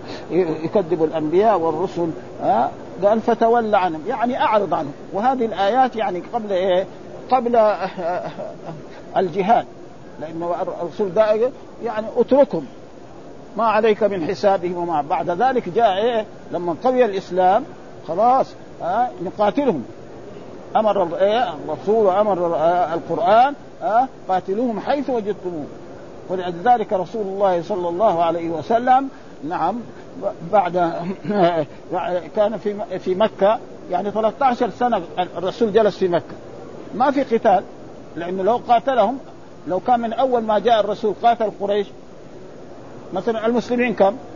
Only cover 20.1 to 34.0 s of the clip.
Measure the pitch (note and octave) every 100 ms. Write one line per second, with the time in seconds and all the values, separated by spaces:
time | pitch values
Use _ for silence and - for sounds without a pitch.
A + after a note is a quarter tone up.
20.1 | - - - - - - G3+ G#3+ G3 E3+
21.1 | D#3+ G3 A3+ G3 D3 C#3+ D3+ F3 A3+ G3+
22.1 | F#3+ G#3+ F3+ F3 D#3+ E3 F3 D#3+ E3 D3+
23.1 | D#3+ F3 A3 C4+ C#4+ - - E3+ A3+ C4
24.1 | - - F#3 F#3 G3+ B3+ G3+ D3+ C#4+ C#4
25.1 | A#3+ G3+ G3 F3+ E3 C3+ - - - -
26.1 | - - F#3 F3+ E3+ A3 A#3+ G#3 G3 E3+
27.1 | A3+ G3 G3 G3 F3 E3 G3+ F3 F3 A3
28.1 | E3+ E3+ E3+ E3 D#3+ - A3+ B3 B3+ C4+
29.1 | - - - D3+ E3+ E3 A#3 G#3+ - -
30.1 | - G3 - E3 G3+ F3+ F3+ E3+ - E3+
31.1 | F#3+ D3 G#3 E3+ E3 C#3+ - - F3 E3+
32.1 | F3+ - G#3+ G#3 G#3 G#3 G3+ - F#3 F#3+
33.1 | F#3 G#3+ - G3 A3+ - - - F3+